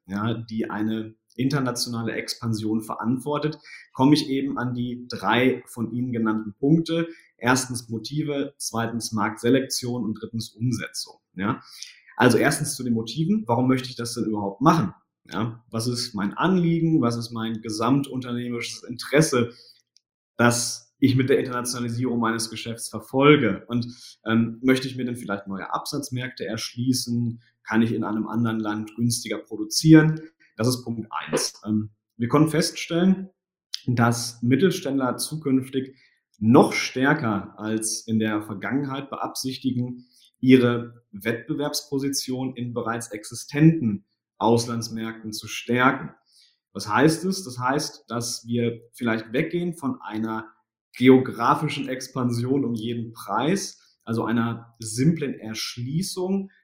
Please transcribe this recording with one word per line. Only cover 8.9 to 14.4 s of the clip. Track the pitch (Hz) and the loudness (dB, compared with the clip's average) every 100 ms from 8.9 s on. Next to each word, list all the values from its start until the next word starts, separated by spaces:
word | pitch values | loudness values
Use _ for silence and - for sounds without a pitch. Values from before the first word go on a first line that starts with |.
| 117 - | -4 -4
Marktselektion | 107 107 107 120 131 131 - 123 123 | -2 -2 0 2 4 2 -4 -4 -4
und | 104 104 | -4 -6
drittens | - 113 - | -8 -8 -10
Umsetzung, | - 123 104 71 - - - _ 87 | -4 -2 -2 -4 -10 -14 -16 _ -6
ja. | 101 - - - - - - - | -4 -4 -8 -20 -20 -20 -18 4
Also | 123 110 | 4 6
erstens | 123 - 147 - | 4 0 -4 -6
zu | |
den | 127 113 | -2 -2
Motiven. | 113 143 160 214 - | -2 -2 0 0 0
Warum | 120 127 | 2 2
möchte | 127 - | 2 -2
ich | - | -8
das | 117 120 | -8 -4
denn | 107 | -4
überhaupt | 107 | -2